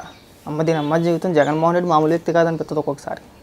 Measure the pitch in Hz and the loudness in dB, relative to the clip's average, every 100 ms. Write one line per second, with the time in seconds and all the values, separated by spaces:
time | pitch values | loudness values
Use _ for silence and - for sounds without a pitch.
0 | - - - - - 151 160 160 147 165 | -10 -18 -20 -18 -10 -2 0 0 0 0
1 | 170 165 185 156 143 156 165 175 180 156 | 0 0 0 2 2 2 2 0 2 2
2 | 156 165 - 170 170 165 151 151 143 139 | 4 0 0 2 2 -2 -4 -4 -4 -6
3 | - - - - | -10 -12 -14 -20